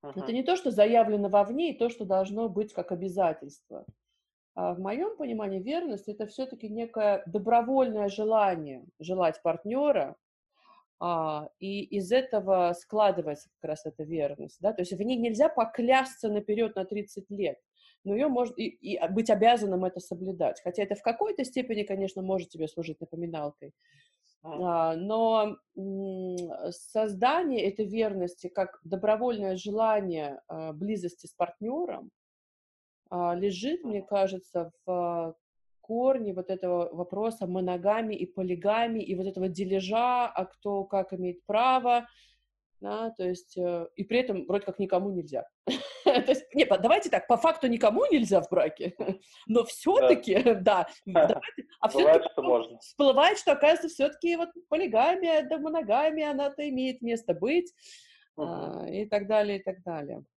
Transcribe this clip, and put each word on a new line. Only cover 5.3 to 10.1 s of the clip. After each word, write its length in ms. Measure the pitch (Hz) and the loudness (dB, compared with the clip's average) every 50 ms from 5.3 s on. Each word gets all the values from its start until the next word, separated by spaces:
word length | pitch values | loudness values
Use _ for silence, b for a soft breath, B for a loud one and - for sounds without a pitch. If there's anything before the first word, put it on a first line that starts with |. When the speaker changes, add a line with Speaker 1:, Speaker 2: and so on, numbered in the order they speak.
| 233 214 214 196 196 190 | -6 -4 -4 -4 -4 -6
Speaker 2:
верность — 460 | 185 233 294 339 349 302 262 - - - | -4 -4 -4 -4 -4 -4 -8 -8 -8 -12
это 180 | 208 208 220 | -10 -10 -10
всё-таки 420 | 208 - - 262 262 254 - - 214 | -10 -8 -10 -10 -10 -10 -14 -12 -10
некое 540 | 214 233 233 226 - 226 214 208 202 196 202 | -8 -8 -8 -6 -4 0 2 2 2 2 -2
добровольное 840 | 170 165 208 202 220 233 233 233 233 269 269 262 240 214 214 208 202 | -4 -4 -2 2 4 4 4 4 4 2 2 2 2 0 -2 -2 -2
желание 760 | 196 214 214 214 220 220 208 196 180 165 156 143 135 131 - - _ _ | -2 -2 -2 2 4 4 4 2 2 -2 -6 -10 -12 -14 -16 -20 _ _
желать 420 | 160 170 185 190 175 160 151 - _ | -8 -6 -2 2 2 0 0 0 _
партнёра, 760 | 170 160 165 - 208 233 262 285 294 277 196 143 139 | -2 -2 -2 -4 -4 -2 0 2 2 2 2 0 -2